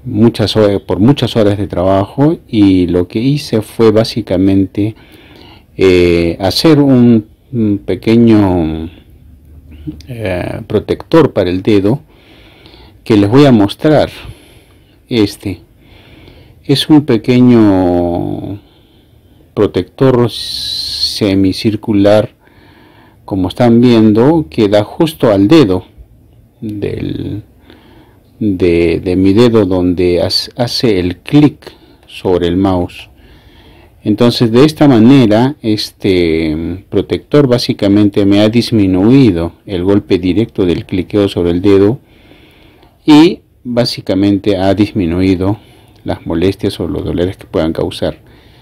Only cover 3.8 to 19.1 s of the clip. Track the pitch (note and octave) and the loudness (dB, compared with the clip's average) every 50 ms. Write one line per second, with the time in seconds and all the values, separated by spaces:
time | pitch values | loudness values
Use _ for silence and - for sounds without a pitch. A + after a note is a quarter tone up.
3.8 | A2+ A2 G#2 A2 A#2 - - A#2+ G2+ - G2 F2+ F#2+ G2 G2 G2 F#2+ F#2+ - G#2 | 2 2 4 2 0 -2 -4 -8 -6 -4 -2 0 0 0 0 0 -2 -2 -4 -4
4.8 | G2+ A2+ A2 - - - - - - - - - - - - - _ _ _ - | -6 -6 -6 -10 -18 -20 -20 -20 -20 -20 -20 -20 -20 -20 -20 -20 _ _ _ 0
5.8 | F#2+ F#2+ F2+ F2+ F2 F2 E2+ E2+ E2+ E2+ E2 - G2 F#2 - - - E3 D3+ C#3+ | 2 4 4 4 4 2 2 0 0 -2 -4 -2 -4 -4 -2 0 2 2 4 4
6.8 | C#3+ C#3 C3 B2 B2 A#2+ A#2 A2 G#2+ - _ _ _ _ C3 A#2+ A2 G#2 G2+ G2+ | 4 4 4 4 4 4 2 2 0 -4 _ _ _ _ -6 -4 -2 -2 -4 -4
7.8 | - - F#2+ F2 - A2+ A2+ A#2 A#2 A#2 A2 G#2 G#2 F#2+ F2+ F2+ D#2+ D#2 D#2 D#2+ | -4 -6 -8 -4 0 0 2 4 4 4 4 4 2 2 0 0 -2 -4 -4 -8
8.8 | D#2+ D#2+ - - - _ - - - - - - _ - - - - - - - | -10 -12 -14 -18 -20 _ -20 -20 -20 -20 -20 -20 _ -20 -20 -20 -20 -20 -20 -18
9.8 | - D#3 D3 - - - B2 A2+ A2 G2 F#2 F2 - - - - G#2+ - G#2 G2+ | -16 -16 -16 -16 -16 -16 -12 -8 -6 -6 -6 -6 -6 -8 -10 -10 -8 -6 -4 -4
10.8 | - - F2 - - _ - E3 C#3+ - - A2 F#2 F2+ F2+ F#2+ G2+ A#2+ G#2+ G2+ | -4 -4 -6 -8 -4 _ 2 2 2 2 0 -2 -2 -2 -2 -4 -2 0 0 2
11.8 | F#2+ G#2 B2+ D3 - _ _ _ _ _ - - - - _ _ - - - - | 2 0 -2 -4 -6 _ _ _ _ _ -20 -20 -20 -20 _ _ -20 -20 -20 -20
12.8 | - - - _ _ - A2+ G#2 G2+ G2+ A#2 C#3 D3 C#3 B2 G#2+ G2+ G2+ - - | -20 -20 -20 _ _ 0 0 2 2 2 4 4 4 4 4 4 2 0 -2 -4
13.8 | - D#3 D3+ B2+ F2 - - - - - - - _ _ _ _ _ _ _ _ | -2 0 0 0 0 -2 -6 -12 -20 -20 -20 -20 _ _ _ _ _ _ _ _
14.8 | _ _ _ _ _ - B2+ A#2 G2+ - - - - G2+ F2 - - _ _ _ | _ _ _ _ _ -6 -2 -2 -2 -2 -4 -8 -10 -10 -10 -12 -14 _ _ _
15.8 | _ _ - - - - - - - - - - - - _ _ _ - C#3+ C3+ | _ _ -20 -20 -20 -20 -20 -20 -20 -20 -20 -20 -20 -20 _ _ _ -2 -2 -2
16.8 | - - D#3+ D3 D3 - A#2+ G#2+ - - B2+ B2 B2 B2 B2 A2+ A2 G#2 F#2+ F#2 | 2 2 2 2 4 2 0 -2 0 0 2 2 4 4 4 4 4 4 2 2
17.8 | F#2 F2+ F2+ F2 F2 F2 F2 F2+ G2+ G2 G2 G2+ G2+ G2 G2+ G#2 - _ _ _ | 0 0 0 0 -2 -2 -4 -4 -6 -6 -8 -10 -10 -12 -12 -14 -16 _ _ _
18.8 | _ _ _ _ _ _ | _ _ _ _ _ _